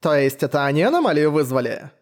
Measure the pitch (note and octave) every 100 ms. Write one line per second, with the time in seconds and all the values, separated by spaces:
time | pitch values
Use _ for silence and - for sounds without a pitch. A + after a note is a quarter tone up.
0 | E3+ D3 C#3 C3+ C#3+ D3 C#3 C#3+ G3 E4+
1 | C#4+ D3+ D3+ D3+ C3+ C3 A#2+ - C#3 _